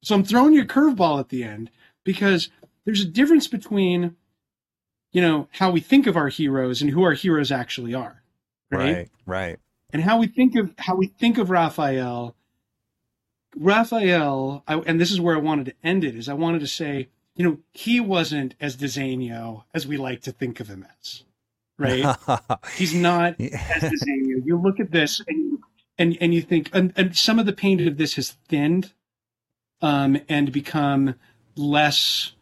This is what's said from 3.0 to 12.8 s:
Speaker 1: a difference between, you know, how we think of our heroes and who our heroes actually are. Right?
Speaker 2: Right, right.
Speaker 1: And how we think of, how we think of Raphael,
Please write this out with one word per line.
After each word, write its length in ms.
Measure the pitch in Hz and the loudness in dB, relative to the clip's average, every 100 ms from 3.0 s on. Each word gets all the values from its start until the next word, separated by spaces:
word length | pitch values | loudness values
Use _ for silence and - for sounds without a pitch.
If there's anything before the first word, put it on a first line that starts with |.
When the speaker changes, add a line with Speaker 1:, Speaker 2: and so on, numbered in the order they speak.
Speaker 1:
a 40 | 190 | -2
difference 420 | 175 285 320 - | 2 6 6 4
between, 720 | 214 - 202 190 175 175 170 _ _ _ _ _ _ _ _ _ | -6 -4 0 2 2 -2 -6 _ _ _ _ _ _ _ _ _
you 80 | 180 | 2
know, 260 | 175 156 139 | 4 2 -2
how 200 | - 190 | -2 0
we 80 | 175 | 0
think 260 | - 277 247 | 4 4 6
of 120 | 175 | 2
our 100 | 143 | 0
heroes 520 | - 147 135 127 123 | -2 -2 0 -2 -2
and 80 | 143 | -2
who 120 | 143 | 2
our 100 | 185 | 2
heroes 360 | 143 185 156 139 | 2 0 0 0
actually 420 | 135 123 - 117 | -2 -4 -10 -8
are. 280 | 127 120 - _ _ _ _ _ | -8 -8 -16 _ _ _ _ _
Right? 220 | - 139 | -2 -2
Speaker 2:
Right, 160 | 165 175 _ - | -2 -6 _ -8
right. 340 | 92 92 82 _ _ _ | -6 -4 -8 _ _ _
Speaker 1:
And 120 | 147 | -2
how 160 | 170 226 | 2 2
we 80 | 226 | 2
think 280 | 247 254 254 | 4 2 4
of, 180 | 196 - | -2 -6
how 180 | - 185 | -4 -2
we 120 | 190 | -2
think 300 | _ 233 233 | _ 0 0
of 120 | 190 | 2
Raphael, 840 | 180 165 156 143 131 127 120 120 - _ _ _ _ | 2 0 0 -2 -2 -4 -6 -10 -14 _ _ _ _